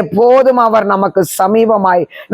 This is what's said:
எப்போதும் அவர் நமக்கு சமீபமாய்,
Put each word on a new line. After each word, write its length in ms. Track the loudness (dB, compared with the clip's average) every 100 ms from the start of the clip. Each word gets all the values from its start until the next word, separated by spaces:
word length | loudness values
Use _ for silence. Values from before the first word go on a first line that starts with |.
எப்போதும் 600 | -2 0 2 4 2 2 0
அவர் 200 | 0 0
நமக்கு 300 | -2 -2 -2 -4 -2
சமீபமாய், 640 | 0 0 0 0 0 0 -2 -12 -6